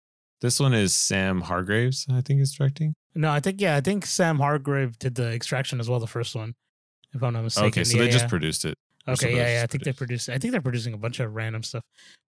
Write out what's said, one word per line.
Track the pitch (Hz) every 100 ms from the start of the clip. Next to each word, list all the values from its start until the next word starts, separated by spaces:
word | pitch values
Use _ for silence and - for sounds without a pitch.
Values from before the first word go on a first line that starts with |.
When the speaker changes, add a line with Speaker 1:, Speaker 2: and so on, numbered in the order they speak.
| _ _ _ _
Speaker 1:
This | 120 -
one | 139
is | 117 95 -
Sam | - 98 95 92
Hargraves, | 85 90 92 107 123 131 -
I | 127
think, | 127 139
is | 135
directing. | - 139 143 156 156 _
Speaker 2:
No, | 160 156
I | 147
think, | 190 196
yeah, | 196 147
I |
think | 135 202 -
Sam | - 170 151
Hargrave | 143 147 139 139 127 113
did | 131
the | 120 120
Extraction | 117 - 131 135 127
as | 117
well, | 123
the | 113
first | 120 120 117
one, | 110 117 _ _ _ _ _
if | 131
I'm | 123
not | 117
mistaken. | 113 104 104
Speaker 1:
Okay, | 107
so | 85 117
Speaker 2:
Yeah, | 117
Speaker 1:
they |
just | 120 117
Speaker 2:
yeah. |
Speaker 1:
produced | 90 78 78 78
it. | - _ _ -
Russo | 127 123
Speaker 2:
Okay, | 120
yeah, |
Speaker 1:
brothers | 120
Speaker 2:
yeah. | 117
I | 117
think | 139
they | 143
Speaker 1:
produced. | 131 120 120 -
Speaker 2:
produced, |
I | 127
think | 233
they're | 247
producing | 127 120 113 104
a |
bunch | 113 120
of | 113 110
random | 110 110
stuff. | 113 120 - _ - -